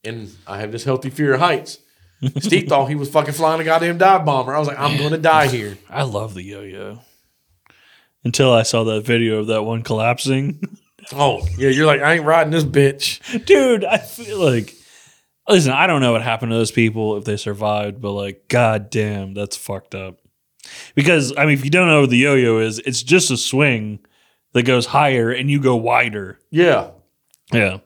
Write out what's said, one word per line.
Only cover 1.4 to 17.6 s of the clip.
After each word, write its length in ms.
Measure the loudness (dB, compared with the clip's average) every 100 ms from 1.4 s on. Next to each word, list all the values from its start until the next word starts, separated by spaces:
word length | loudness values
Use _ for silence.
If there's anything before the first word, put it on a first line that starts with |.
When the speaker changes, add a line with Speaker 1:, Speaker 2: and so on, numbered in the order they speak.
Speaker 1:
heights. 380 | 2 0 -6 -20 _ _ _
Speaker 2:
<laughs> 320 | _ -6 -4
Speaker 1:
Steve 300 | 0 0 2
thought 160 | 0 2
he 100 | -4
was 140 | 0
fucking 240 | -2 -2
flying 260 | -2 -2 0
a 40 |
goddamn 340 | 0 0 0 2
dive 260 | 4 4 2
bomber. 300 | 0 -2 -2
I 40 |
was 80 | -4
like, 120 | -2
"I'm 120 | -2
Speaker 2:
Man. 80 | 0
Speaker 1:
gonna 160 | -2 0
die 300 | 4 4 2
here." 300 | 0 -8 -14 _
Speaker 2:
I 140 | -6
love 300 | -4 -4 -6
the 80 | -10
yo-yo. 560 | -14 -16 -16 -14 -14 -16 _ _ _ _ _ _ _ _ _ _ _ _
Until 280 | -6 2 4
I 100 | 4
saw 200 | 4 0 0
that 200 | -2 0
video 340 | 0 0 -2
of 80 | -2
that 160 | -2
one 200 | -2 -6
collapsing. 760 | -4 -2 0 0 -2 -2 -2 -6 -12 -14
<laughs> 0 | _ _ -16
Speaker 1:
Oh, 340 | 0 0 0 -4 0
yeah, 120 | 0
you're 160 | 4 4
like, 160 | 4
"I 140 | 2 2
ain't 100 | 2
riding 260 | 2 2
this 140 | 0 2
bitch." 800 | 2 2 0 -8 -8 -8 -8 2
Speaker 2:
Dude, 400 | 4 4 0 0
I 120 | -2
feel 420 | -2 -16 -10 0
like, 320 | 2 0 -4 -16 _ -20 _ _ _ _ 2
listen, 240 | 4 4
I 160 | 2 2
don't 140 | 2
know 100 | 2
what 100 | 2
happened 300 | 0 -4 -2
to 60 | 0
those 140 | 0
people, 440 | 2 0 0 -2 -4
if 80 |
they 140 | -4 -6
survived, 640 | -6 -4